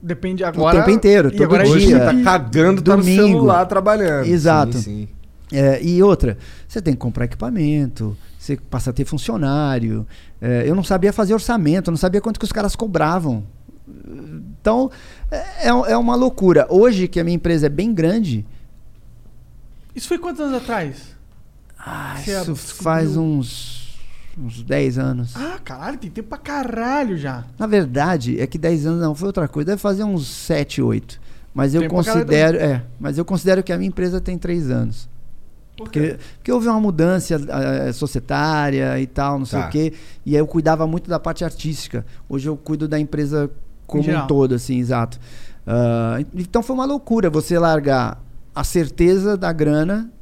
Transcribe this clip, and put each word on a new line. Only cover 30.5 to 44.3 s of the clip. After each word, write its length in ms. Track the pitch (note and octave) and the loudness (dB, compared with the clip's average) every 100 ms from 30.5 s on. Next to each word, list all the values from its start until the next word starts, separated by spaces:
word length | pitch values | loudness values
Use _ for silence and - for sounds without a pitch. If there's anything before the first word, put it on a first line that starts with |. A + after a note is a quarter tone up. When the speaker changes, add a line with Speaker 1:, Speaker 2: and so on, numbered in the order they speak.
| D3+ C#3+ - | -2 -2 -2
Speaker 2:
oito. 380 | A#2+ A2 - - - - - | 0 -2 -6 -16 -14 -16 -10
Mas 200 | C3 C#3 | -2 0
eu 80 | D#3 | 0
Speaker 1:
Tempo 120 | D#3+ | 0
pra 100 | F3 | 0
caralho 200 | E3 E3 D3+ | 2 2 2
Speaker 2:
considero, 320 | D3+ D#3+ E3 | 4 4 2
Speaker 1:
também. 160 | D#3 | 0
Speaker 2:
é, 80 | B2+ A#2+ - | -2 -6 -10
mas 160 | C#3+ C#3+ | -6 -4
eu 80 | |
considero 380 | E3+ F#3+ F#3+ F#3+ | -2 0 2 2
que 100 | F#3+ | 0
a 60 | F3 | -4
minha 100 | F#3+ | -4
empresa 320 | F3 F3+ F3+ | -4 -4 -4
tem 160 | F#3 F3 | -4 -6
três 320 | E3+ F3 C#3 | -4 -4 -2
anos. 380 | B2 A2+ - - - - - - - - - | -2 -2 -4 -8 -12 -14 -14 -16 -20 -20 -18
Speaker 1:
Por 80 | |
Speaker 2:
Porque, 160 | A3 D3+ | -6 -2
Speaker 1:
quê? 180 | D#3 - - - | -2 -4 -14 -10
Speaker 2:
porque 120 | - | -2
houve 160 | B3 A#3 | 0 2
uma 120 | A3 | 2
mudança, 540 | G#3+ D#3+ E3 F#3 - D#3+ C#3+ C3+ C3+ C3+ C3+ | 0 2 2 2 0 -4 -4 -4 -2 -2 -4
eh, 60 | |
societária 1080 | A#2 D3 C3 - C#3 D3+ D3+ D3 C3+ C3+ C3 | -4 -4 -6 -4 -2 0 0 0 0 -2 -2
e 80 | C3 | -4
tal, 320 | - C#3 C#3 | -4 -2 -4
não 80 | C3 | -4
sei 140 | C#3+ | -4
Speaker 3:
Tá. 80 | D#2 | -2
Speaker 2:
o 20 | |
quê. 220 | D3+ D#3 D#3 - - | -2 -2 -4 -16 -10
E 100 | - | 0
aí 60 | D3 | 2
eu 60 | D3+ | 2
cuidava 400 | E3 D#3+ D#3+ D#3+ | 2 2 2 0
muito 220 | E3 - | -2 -4
da 120 | E3 | -4
parte 240 | E3 D#3 | -4 -4
artística. 600 | E3 - D#3 D3 - A#2+ G#2 - - | -6 -6 -6 -6 -8 -8 -8 -12 -8
Hoje 200 | C#3 C#3+ | -6 -4
eu 80 | D3 | -6
cuido 320 | - D3+ D3+ | -4 -4 -2
da 100 | D3+ | -2
empresa 520 | D3+ D3 C#3+ D3+ C#3+ - - - - | -2 -2 -2 -2 -2 -6 -12 -14 -4
como 160 | D3 | 0
Speaker 1:
Em 40 | D#3 | 2
geral. 180 | D#3 | 0
Speaker 2:
um 20 | |
todo, 280 | C#3 | 2